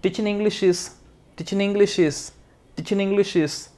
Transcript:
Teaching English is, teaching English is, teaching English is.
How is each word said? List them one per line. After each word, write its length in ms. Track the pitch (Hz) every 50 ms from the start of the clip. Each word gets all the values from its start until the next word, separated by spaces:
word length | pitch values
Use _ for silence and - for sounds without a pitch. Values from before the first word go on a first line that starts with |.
Teaching 240 | - 190 190 - 214
English 380 | 208 208 202 214 214 208 - 196
is, 320 | 185 175 175 - - - - - - - - _ _ _
teaching 240 | - 165 - 196 196
English 400 | 202 202 202 202 202 202 - -
is, 320 | 170 151 143 - - - - - - _ _ _ _ _ -
teaching 260 | - 160 - 208 196
English 360 | 196 196 196 202 202 202 -
is. 340 | 180 151 143 - - - - _